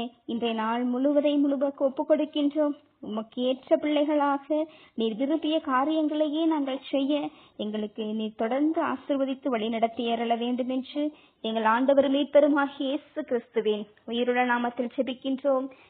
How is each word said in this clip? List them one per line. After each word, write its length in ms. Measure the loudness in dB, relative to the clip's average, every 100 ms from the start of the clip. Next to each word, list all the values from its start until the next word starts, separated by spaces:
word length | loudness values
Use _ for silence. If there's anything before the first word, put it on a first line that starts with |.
| -6 _ -8
இன்றைய 240 | -4 -2 -2
நாள் 280 | -2 0 0
முழுவதை 400 | 0 2 2 2 4
முழுவதும் 420 | 2 2 -2 0 -2
ஒப்பு 160 | 0 0
கொடுக்கின்றோம். 680 | 2 0 0 0 2 -2 -2 _ -16 -10
உமக்கு 320 | -8 -8 -4 -2
ஏற்ற 280 | -2 0 0
பிள்ளைகளாக, 680 | 2 0 2 2 2 0 -2 -2 -2 -10 -14 -4
நீர் 180 | -2 -2
விரும்பிய 380 | 0 0 0 -2 0
காரியங்களையே 760 | 0 2 0 0 0 0 0 0
நாங்கள் 280 | 0 -2 -4 -4
செய்ய 220 | -2 0 -2 -4 -12 -18 -10
எங்களுக்கு 400 | -6 -4 -6 -6 -6 -4
நீர் 200 | -4 -4
தொடர்ந்து 380 | -2 0 0 0 -2
ஆசீர்வதித்து 560 | -4 -2 -2 0 -2 -2
வழிநடத்தி 500 | -2 -2 0 -2 -2 -2
அருள 220 | -2 0 -2
வேண்டுமென்று 600 | -2 -2 -2 -4 -4 -4 -4 -6 -20 _
எங்கள் 240 | -4 0 2
ஆண்டவர் 340 | 2 4 4 4
மீட்பெருமாகிய 720 | 2 2 4 6 4 0 -2 -4
இயேசு 360 | -4 -6 -10 -4
கிறிஸ்துவின் 540 | -4 -4 -2 0 -2 -4 _ -6
உயிருள்ள 340 | -2 0 2 2
நாமத்தில் 420 | 0 -2 -4 -4 -2
ஜெபிக்கின்றோம். 720 | -4 -4 -4 -2 0 0 -2 -12